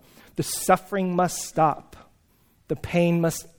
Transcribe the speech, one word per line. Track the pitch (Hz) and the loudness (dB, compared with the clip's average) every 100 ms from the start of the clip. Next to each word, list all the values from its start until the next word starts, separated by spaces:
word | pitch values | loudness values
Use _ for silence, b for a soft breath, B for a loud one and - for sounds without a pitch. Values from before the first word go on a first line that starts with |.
| b b b - | b b b -6
the | |
suffering | - - - 185 - 202 185 | -6 -4 2 2 2 -4 -2
must | 175 180 - | 0 0 -2
stop. | - - 156 - - - - _ _ _ _ _ - | -8 2 2 2 -8 -20 -20 _ _ _ _ _ -10
The | 156 | -10
pain | - 175 175 170 | -4 0 2 2
must | 165 - - | 0 -4 -12